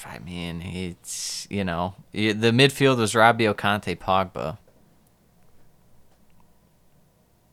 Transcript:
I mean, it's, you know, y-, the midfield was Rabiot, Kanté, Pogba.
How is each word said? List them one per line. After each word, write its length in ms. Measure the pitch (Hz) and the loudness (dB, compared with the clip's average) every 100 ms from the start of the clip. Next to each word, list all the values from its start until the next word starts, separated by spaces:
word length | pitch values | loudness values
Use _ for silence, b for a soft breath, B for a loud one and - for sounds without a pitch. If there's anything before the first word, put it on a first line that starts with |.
| - | -16
I 120 | 69 | -16
mean, 420 | 67 87 85 82 | -12 -10 -8 -8
it's, 840 | 90 90 90 87 - - - - - | -10 -8 -8 -10 -12 -10 -10 -10 -8
you 140 | 101 | -6
know, 320 | 92 85 90 - - | -4 -2 -4 -6 -12
y-, 200 | - 110 | -2 0
the 180 | 104 117 | 2 2
midfield 460 | 117 139 139 135 127 | 4 4 4 2 4
was 160 | 107 | 2
Rabiot, 420 | 113 113 117 110 101 | 6 6 6 2 0
Kanté, 420 | 104 104 101 87 | 0 -2 -2 -6
Pogba. 600 | - 95 92 - 69 - - _ _ _ _ _ _ _ - - - _ _ - - _ _ - - _ _ _ _ _ _ _ _ _ _ | 0 0 0 -4 -8 -8 -16 _ _ _ _ _ _ _ -20 -20 -20 _ _ -20 -20 _ _ -20 -20 _ _ _ _ _ _ _ _ _ _